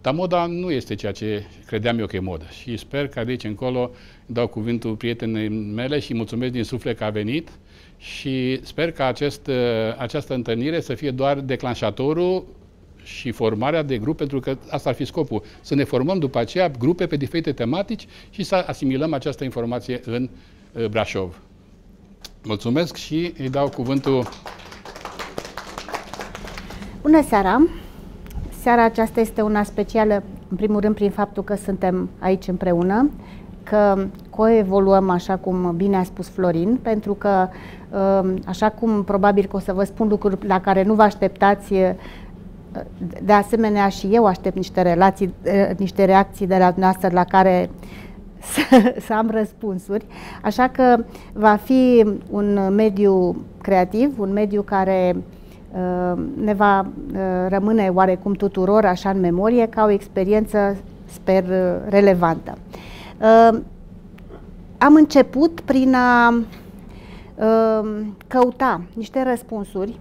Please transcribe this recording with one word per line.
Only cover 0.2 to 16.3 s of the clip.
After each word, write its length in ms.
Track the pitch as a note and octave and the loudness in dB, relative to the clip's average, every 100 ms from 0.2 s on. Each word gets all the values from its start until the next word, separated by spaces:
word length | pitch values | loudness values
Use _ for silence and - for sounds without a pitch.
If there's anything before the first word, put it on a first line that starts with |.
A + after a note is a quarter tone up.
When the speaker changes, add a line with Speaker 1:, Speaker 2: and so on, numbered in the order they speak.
| F#3 F3 | 0 0
Speaker 1:
nu 260 | E3+ F3 F3+ | -2 -4 -4
este 240 | C3+ - | -6 -6
ceea 160 | G#2+ G#2 | -8 -8
ce 320 | G2 G#2+ G#2 G2 - | -6 -6 -6 -8 -20
credeam 340 | - A2 A#2 A#2 | -8 -4 -2 -2
eu 60 | |
că 100 | G#2 | -4
e 40 | F#2+ | -6
modă. 260 | F#2 E2 D#2+ - | -6 -8 -14 -18
Și 160 | B2+ A2 | -12 -12
sper 300 | - C#3 C#3 | -8 -6 -6
că 160 | B2+ | -6
de 60 | A#2 | -6
aici 140 | B2 | -6
încolo 480 | G#2+ G#2 B2+ B2+ B2 - - - | -8 -8 -6 -4 -6 -10 -20 -20
dau 220 | - B2 A#2+ | -8 -4 -4
cuvântul 480 | A#2 A2 A#2+ A#2 | -4 -6 -4 -6
prietenei 540 | A2 A#2 A#2 A2+ A2 G#2+ | -6 -6 -6 -6 -4 -4
mele 500 | A2 G#2 G#2+ C3 D3 | -6 -8 -8 -4 -6
și 140 | - | -4
mulțumesc 380 | A2+ G#2+ A2+ B2+ | -6 -6 -6 -4
din 120 | B2 | -4
suflet 340 | B2 A#2+ B2+ A2+ | -6 -6 -6 -6
că 60 | |
a 60 | G#2+ | -4
venit 400 | G#2 G#2 D3 E3 - - - - - | -4 -4 -6 -8 -20 -20 -20 -20 -20
și 640 | - - C#3+ C3 B2+ C3 | -18 -12 -6 -4 -2 -4
sper 280 | - - E3 | -8 -6 -6
că 120 | E3 | -2
acest, 440 | C3 A#2+ C#3+ - - | -4 -2 -6 -6 -4
eh, 80 | B2+ A#2+ A2+ A2 A#2 | -2 0 0 -4 -6
această 360 | B2 D3+ - | -8 -8 -6
întâlnire 460 | C3 A#2+ A2+ C#3 E3 | -6 -4 -4 -2 -4
să 140 | - | -6
fie 180 | D3+ D3 | -6 -6
doar 280 | B2+ C3+ C#3 | -2 -2 -2
declanșatorul 1040 | C3+ B2+ C3 A#2 G#2+ G2+ C3+ D#3+ F3+ F#3 F#3 - - - - - | -4 -6 -4 -4 -4 -2 -2 0 -2 -2 -6 -20 -20 -20 -20 -20
și 260 | - - B2+ | -20 -10 -10
formarea 520 | A2 A2+ A2 C3 E3 | -2 -2 0 -2 -2
de 140 | D3 B2 | -2 -4
grup, 200 | A2+ D#3 | -4 -4
pentru 220 | C#3+ C3+ | -4 -4
că 180 | C3 C3+ - | -4 -8 -8
asta 200 | D3 D3 | -6 -4
ar 60 | |
fi 100 | C3+ | -4
scopul, 380 | C3 - C#3+ G#2+ - - | -6 -4 -4 -6 -8 -20
să 140 | - | -4
ne 80 | C#3+ | -2
formăm 360 | C#3 B2 C3+ F#3+ | 0 0 0 0
după 200 | C#3 | -2